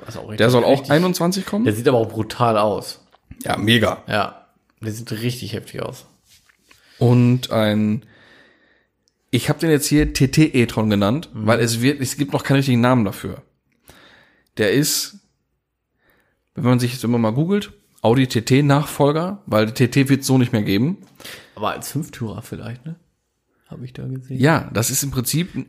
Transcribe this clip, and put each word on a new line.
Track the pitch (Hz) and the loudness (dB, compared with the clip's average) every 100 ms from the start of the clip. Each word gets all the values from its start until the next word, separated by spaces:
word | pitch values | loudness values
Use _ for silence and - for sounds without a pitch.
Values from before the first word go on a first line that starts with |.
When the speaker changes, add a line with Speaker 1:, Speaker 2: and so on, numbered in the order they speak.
Speaker 1:
Das | - | -16
ist | - | -16
auch | - | -8
richtig, | 107 | 0
Speaker 2:
Der | 113 | 4
soll | 123 | 4
auch | 113 | 4
Speaker 1:
richtig | 131 - | 2 2
Speaker 2:
einundzwanzig | 151 180 175 170 190 190 | 2 2 0 -2 -2 -4
kommen. | 202 233 | -2 0
Speaker 1:
Der | |
sieht | 107 127 | 0 2
aber | 123 | 2
auch | 107 | 2
brutal | 113 107 - 120 107 | -4 -6 -2 0 2
aus. | 107 92 - - _ _ - - | 0 -2 -6 -16 _ _ -20 -12
Speaker 2:
Ja, | - - | -6 -2
mega. | 107 117 104 - - | 2 4 2 -2 -4
Speaker 1:
Ja, | 107 95 - _ _ _ - | -2 -2 -8 _ _ _ -14
der | 110 | -12
sieht | 110 117 | -10 -10
richtig | 117 120 123 104 | -6 -6 -6 -8
heftig | 101 - - | -10 -12 -10
aus. | - 131 - _ _ _ _ _ _ _ _ - | -10 -12 -20 _ _ _ _ _ _ _ _ 2
Speaker 2:
Und | 120 123 123 123 - | 4 6 6 2 0
ein... | 113 107 107 107 107 - _ _ - _ _ _ _ _ _ _ _ _ | 0 2 2 0 -2 -6 _ _ -20 _ _ _ _ _ _ _ _ _
Ich | 120 - | -4 -2
hab | 147 | -2
den | 165 | 2
jetzt | 147 - | 0 2
hier | 147 151 | 0 0
T | - 131 | 2 2
T | - 156 | 4 4
e-tron | 131 117 - 110 | 4 0 0 0
genannt, | 101 101 143 - | 2 2 0 -6
Speaker 1:
Mhm. | 110 107 | -6 0
Speaker 2:
weil | 113 | 0
es | 117 117 | 0 0
wird, | 127 143 | 0 0
es | 127 - | -4 -4
gibt | 139 | -4
noch | 143 | -2
keinen | - 139 | 0 2
richtigen | 135 120 | 2 2
Namen | 123 127 101 | 4 2 0
dafür. | - 95 - - _ _ _ _ - - _ _ _ _ - | -4 -12 -12 -18 _ _ _ _ -20 -20 _ _ _ _ -2
Der | 107 | 0
ist, | 120 156 - - 202 _ _ _ _ _ _ _ _ _ _ _ _ _ | 2 0 -2 -6 -12 _ _ _ _ _ _ _ _ _ _ _ _ _
wenn | - 120 | -4 2
man | 123 | 2
sich | 123 | 0
jetzt | - | -4
immer | 113 120 | -2 0
mal | 110 | 0
googelt, | 123 165 202 202 - _ _ | 0 0 -2 -4 -14 _ _
Audi | 110 127 127 | 2 4 2
T | 117 | 0
T | - 131 | 2 2
Nachfolger, | 143 143 147 - 143 156 175 202 - | 4 2 0 0 0 0 -4 -8 -2
weil | 107 110 | 0 0
der | |
T | 117 123 | 2 2
T | 139 135 | 2 2
wird's | 131 - | 2 2
so | 131 | 2
nicht | 120 | 2
mehr | 110 | 0
geben. | 95 98 127 - - _ - - - - | 0 0 0 -4 -12 _ -20 -20 -20 -8
Speaker 1:
Aber | 104 | -6
als | 71 - | -6 -6
Fünftürer | 135 - - 113 95 | -8 -8 -8 -10 -10
vielleicht, | - 92 110 123 156 | -12 -14 -12 -14 -14
ne? | 170 _ _ _ _ _ _ - | -16 _ _ _ _ _ _ -20
Hab | - | -18
ich | 123 | -16
da | - 127 | -14 -12
gesehen. | 131 127 131 | -12 -8 0
Speaker 2:
Ja, | 139 151 - | 2 2 -2
das | 101 120 | -4 -2
ist | 120 | -2
im | 139 | -4
Prinzip | 131 120 147 180 | -4 -4 -2 -4
ein | 107 | -8